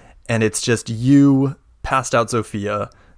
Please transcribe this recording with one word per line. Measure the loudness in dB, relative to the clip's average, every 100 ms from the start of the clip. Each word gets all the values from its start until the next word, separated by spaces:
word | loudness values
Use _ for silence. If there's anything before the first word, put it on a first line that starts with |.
| -20 -16 -4
And | 0
it's | 0 -2
just | -2 -2 -2
you, | -4 4 6 6 4 0 -6 _ _
passed | -4 -4 0
out | -2 0
Zofia, | -4 -4 -8 -6 -6 -8 _ _